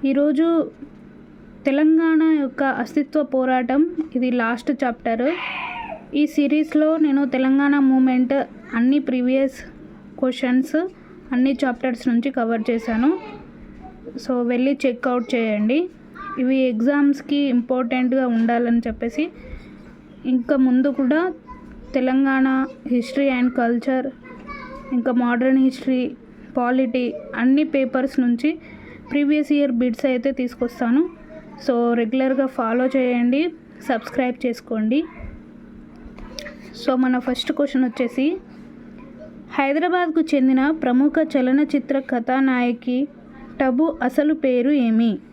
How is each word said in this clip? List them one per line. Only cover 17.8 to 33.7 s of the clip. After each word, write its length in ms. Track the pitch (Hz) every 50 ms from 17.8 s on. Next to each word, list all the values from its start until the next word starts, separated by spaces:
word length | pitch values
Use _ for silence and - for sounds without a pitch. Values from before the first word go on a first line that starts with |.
| 262 233 254 254 254 254 247 269 262 247
ఉండాలని 520 | 233 226 226 226 233 233 240 233 233 233 226 240
చెప్పేసి, 420 | 220 - - 233 233 - 302 349 - - - - - - - - - - - - - - - - - - -
ఇంకా 300 | 254 254 254 233 - 294
ముందు 320 | 269 262 262 247 254 262 285
కూడా 460 | 277 - 277 247 302 311 349 370 339 - - - - - - - - - - - -
తెలంగాణ 720 | 277 254 262 262 269 277 269 269 262 262 269 262 262 269 262 - - - - 240
history 480 | 240 233 - - 277 277 277 262 247
and 80 | 247 254
culture, 600 | 254 254 240 233 240 240 - - 262 262 254 269 254 - - 508 508 494 - - 571 - - 523 523 539 - 539 -
ఇంకా 180 | 247 226 -
మోడర్న్ 460 | 247 240 247 240 240 240 247 262 262 269
హిస్టరీ, 580 | 262 262 254 - - - 262 254 247 - - - - - - - - - - 254
పాలిటీ, 560 | 247 240 254 254 262 240 240 254 247 240 - - - - -
అన్ని 280 | 220 233 254 269 285 302
పేపర్స్ 560 | 311 311 277 269 254 - 269 254 277 - -
నుంచి 400 | 254 240 240 226 - 302 330 320 - - - - - - - - - -
ప్రీవియస్ 400 | - 285 294 277 302 302 294 294
ఇయర్ 200 | 302 285 285 277
బిట్స్ 340 | 247 226 254 254 233 - -
అయితే 260 | 277 254 247 233 277
తీసుకొస్తాను. 800 | 269 262 254 240 - - 247 233 - - 254 233 240 277 339 359 - - - - - - - - - - - -
So, 260 | 247 233 240 233 240
రెగ్యులర్గా 520 | 233 233 220 226 262 262 262 262 254 269
ఫాలో 400 | 262 262 - 240 220 226 247 254
చేయండి, 680 | 262 254 269 254 247 247 240 240 240 247 285 320 359 320 - - -